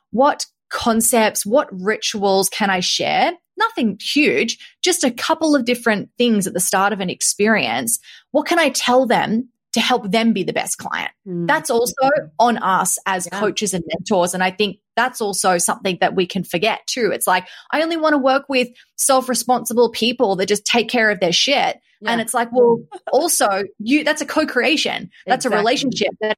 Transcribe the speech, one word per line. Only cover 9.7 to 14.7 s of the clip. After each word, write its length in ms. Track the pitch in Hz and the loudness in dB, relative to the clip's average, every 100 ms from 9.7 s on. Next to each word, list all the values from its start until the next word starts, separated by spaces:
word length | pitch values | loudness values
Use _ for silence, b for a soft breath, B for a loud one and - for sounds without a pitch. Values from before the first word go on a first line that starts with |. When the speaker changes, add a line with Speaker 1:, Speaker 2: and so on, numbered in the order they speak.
Speaker 1:
to 60 | 226 | -4
help 300 | - 247 208 | 0 -2 0
them 220 | 220 226 | 0 2
be 100 | 196 | 0
the 100 | 160 | -2
best 260 | - - - | -4 -4 -8
client? 340 | - - 76 _ 196 | -8 -8 -8 _ -10
Speaker 2:
Mm. 180 | 175 170 | -6 0
Speaker 1:
That's 240 | 311 311 | 0 0
also 240 | 233 240 - 269 294 - - | 0 0 0 2 2 -2 0
on 180 | 240 220 | 2 2
us 400 | 185 185 180 - 196 | 0 0 0 -2 -4
as 220 | 185 175 | -4 -6
Speaker 2:
Yeah. 80 | 196 | -4
Speaker 1:
coaches 360 | 208 - 208 | -4 -2 -4
and 100 | 185 - | -4 -6
mentors. 480 | 165 - 190 180 | -8 0 0 2
And 80 | 185 | 0
I 80 | 185 | -2
think 280 | 190 208 | 0 -4